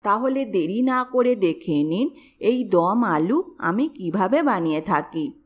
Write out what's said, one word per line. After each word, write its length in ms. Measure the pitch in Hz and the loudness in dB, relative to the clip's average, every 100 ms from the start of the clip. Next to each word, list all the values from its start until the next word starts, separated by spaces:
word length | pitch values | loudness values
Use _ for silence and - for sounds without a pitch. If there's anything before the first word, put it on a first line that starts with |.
তাহলে 420 | 208 214 262 269 247 | 0 0 0 -2 -2
দেরি 360 | 190 160 214 | -2 0 0
না 220 | 262 254 | 0 0
করে 320 | 254 254 247 240 | 0 0 2 2
দেখে 480 | 180 156 - 147 | 0 0 -2 0
নিন 240 | 151 175 285 - - _ | 0 0 -2 -4 -20 _
এই 240 | - 254 | -2 0
দম 400 | 220 180 170 226 | 2 2 4 2
আলু 520 | 226 156 165 294 381 - | 0 0 2 0 -2 -6
আমি 300 | 170 196 302 | -4 -2 -2
কিভাবে 560 | - 180 190 185 285 | -4 -6 -2 2 2
বানিয়ে 380 | 294 202 165 156 | 2 0 0 -2
থাকি। 440 | 160 151 147 165 147 - | 0 -2 -2 -6 -8 -10